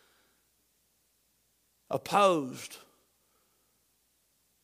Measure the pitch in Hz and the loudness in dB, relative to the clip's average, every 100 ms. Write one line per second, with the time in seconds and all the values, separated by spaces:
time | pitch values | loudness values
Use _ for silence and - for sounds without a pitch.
0 | _ _ _ _ _ _ _ _ _ _ | _ _ _ _ _ _ _ _ _ _
1 | _ _ _ _ _ _ _ _ - 135 | _ _ _ _ _ _ _ _ -8 -8
2 | - 202 196 165 131 131 - - - _ | -2 4 4 4 -2 -10 -16 -18 -20 _
3 | _ _ _ _ _ _ _ _ _ _ | _ _ _ _ _ _ _ _ _ _
4 | _ _ _ _ _ _ | _ _ _ _ _ _